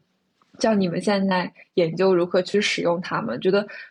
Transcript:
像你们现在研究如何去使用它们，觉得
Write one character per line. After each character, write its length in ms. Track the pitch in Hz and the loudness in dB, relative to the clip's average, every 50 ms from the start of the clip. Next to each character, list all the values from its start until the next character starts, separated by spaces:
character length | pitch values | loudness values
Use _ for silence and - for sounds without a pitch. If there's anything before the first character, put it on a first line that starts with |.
| _ _ _ _ _ _ _ _ _ _ _ - | _ _ _ _ _ _ _ _ _ _ _ -2
像 220 | - 226 220 196 | 0 0 2 2
你 80 | 190 175 | 0 0
们 100 | 165 180 | -2 -2
现 240 | 190 214 202 196 190 196 | -2 0 0 0 0 0
在 240 | 185 180 175 - - - - _ - | 0 0 -2 -4 -8 -16 -20 _ 0
研 200 | 190 175 165 160 | 0 0 0 2
究 200 | 165 185 190 190 | 2 2 4 4
如 100 | 175 175 | 4 2
何 160 | 175 - 185 | 2 0 0
去 200 | 185 - - 202 | 0 0 0 0
使 180 | 208 - - - | 0 0 -2 -2
用 180 | 170 170 170 175 | 0 0 0 -2
它 180 | 180 - 165 151 | -4 -4 -6 -4
们， 180 | - - 113 135 | -4 -4 -6 -2
觉 80 | 170 185 | 0 2
得 160 | 185 202 214 208 - - - - | 2 2 0 -2 -8 -18 -20 -16